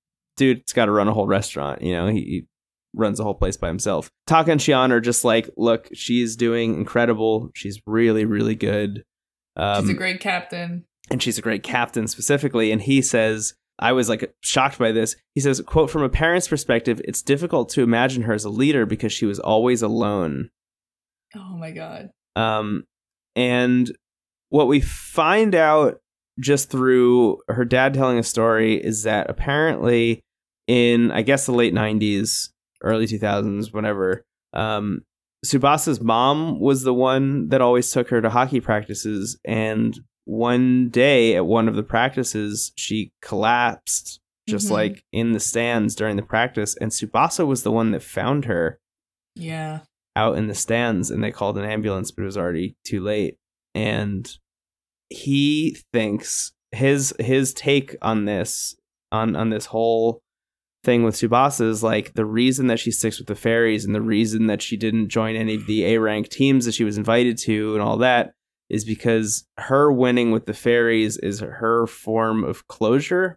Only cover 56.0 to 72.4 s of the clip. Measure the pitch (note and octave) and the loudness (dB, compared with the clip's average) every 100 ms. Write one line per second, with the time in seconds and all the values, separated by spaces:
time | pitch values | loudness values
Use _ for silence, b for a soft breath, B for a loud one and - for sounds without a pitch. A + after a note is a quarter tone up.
56 | A2 G2+ - - - - _ A2 C3+ C#3 | -2 -2 -6 -8 -8 -12 _ -2 2 2
57 | C3+ - A2+ C3 C3 - - C#3+ C#3 - | 0 -4 0 0 0 -2 0 0 0 -6
58 | - A2 G2+ G2+ F2 - - - _ _ | -4 -2 0 -2 -4 -6 -8 -12 _ _
59 | _ A2 A2+ D#2 A2+ G#2+ - A2 A2+ A2+ | _ -4 -2 -2 -2 -2 -4 -2 2 2
60 | A2+ A#2 _ _ _ _ _ _ - A#2+ | 2 -2 _ _ _ _ _ _ 0 2
61 | A#2 G#2+ A#2 A#2+ C#3 C#3 A2+ G#2+ A2 A2 | 2 0 2 4 2 2 0 0 0 0
62 | G#2 - G#2+ A2 B2+ C3 B2+ A2+ - A#2 | -2 -4 -2 2 2 2 0 0 -2 -2
63 | A2+ - - G2+ A#2 A#2 A#2 G#2+ G2+ G#2 | -2 -4 -8 -4 0 2 2 0 -2 -2
64 | A2 G#2+ A2 A2 A2 G2+ - G#2+ A2 A2+ | 0 2 2 2 0 0 -4 -4 -2 -2
65 | G#2 A2+ A2 A2 A2 G#2+ G#2 G#2+ F2+ A2+ | -2 -2 -2 -2 -2 -4 -2 0 2 2
66 | A2 G#2+ G#2 - C3+ C3+ A#2 A2 A2 G#2 | 2 0 -4 0 2 4 2 0 -2 -2
67 | G#2+ A#2 B2 A2+ - G#2+ G#2+ G#2+ G#2 A2 | 0 2 2 0 -2 -2 0 -2 0 0
68 | B2+ A#2+ A2 - _ _ - G#2+ A2 A2 | 2 2 0 -6 _ _ -8 -6 -6 -4
69 | A#2+ A2+ G#2+ - - - - C3+ D3 C3 | 0 0 0 -4 -8 -14 -2 2 4 4
70 | B2+ B2 A#2 A2+ - G#2 A#2+ A#2+ A#2 A2+ | 4 4 2 0 -2 -4 0 2 4 2
71 | G#2+ G#2+ F#2 G2+ G#2+ - A2+ A#2 A2+ - | 0 -2 -6 -6 -10 -4 0 0 0 -4
72 | - A2 A2+ A2 | -4 0 0 0